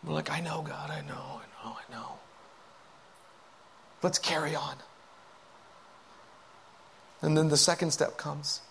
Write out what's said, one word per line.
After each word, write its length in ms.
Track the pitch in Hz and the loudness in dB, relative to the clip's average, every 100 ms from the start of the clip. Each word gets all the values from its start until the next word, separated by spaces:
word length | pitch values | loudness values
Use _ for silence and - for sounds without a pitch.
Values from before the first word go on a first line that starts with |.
We're 100 | 165 | -2
like, 160 | 151 151 | -2 -2
I 100 | 151 | -4
know, 220 | 170 160 | -4 -6
God, 280 | 151 - 151 | -6 -8 -6
I 100 | 151 | -8
know, 400 | 143 - 135 - | -8 -10 -10 -12
I 260 | - - 113 | -14 -14 -12
know, 100 | - | -12
I 160 | - | -12
know. 260 | 117 113 - - - - - - - - - - - - - - - - - - - | -12 -10 -12 -16 -20 -20 -20 -20 -20 -20 -20 -20 -20 -20 -20 -20 -20 -20 -20 -20 -2
Let's 160 | 180 185 | 0 0
carry 360 | - 165 151 | 0 0 0
on. 220 | 156 139 135 - - - - - - - - - - - - - - - - - - - - - - - - | -2 -4 -8 -14 -20 -20 -20 -20 -20 -20 -20 -20 -20 -20 -20 -20 -20 -20 -20 -20 -20 -20 -20 -20 -20 -20 -2
And 160 | 156 156 | 4 6
then 120 | 156 | 6
the 80 | 147 | 6
second 340 | - 170 170 | 6 6 2
step 260 | 147 - - | 2 0 0
comes. 440 | 147 147 143 - - | -8 -6 -4 -6 -8